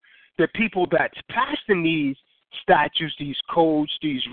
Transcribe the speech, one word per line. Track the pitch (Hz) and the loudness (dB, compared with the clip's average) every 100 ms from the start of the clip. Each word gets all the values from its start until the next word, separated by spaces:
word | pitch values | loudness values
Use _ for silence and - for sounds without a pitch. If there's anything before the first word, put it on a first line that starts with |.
| _ _ _ - | _ _ _ -2
the | 165 - | -2 0
people | 226 190 175 | -2 0 0
that's | 160 131 - - | 2 0 -6 -8
passing | 233 277 294 - 185 | -4 -2 -4 0 0
these | 165 160 139 135 _ _ _ - | 2 0 0 -4 _ _ _ -4
statutes, | - 165 - - 156 - | 2 4 2 -2 -6 -6
these | 147 135 - | -8 -8 -2
codes, | 170 165 151 147 - | 2 4 4 0 -4
these | 156 127 120 | -4 -4 -2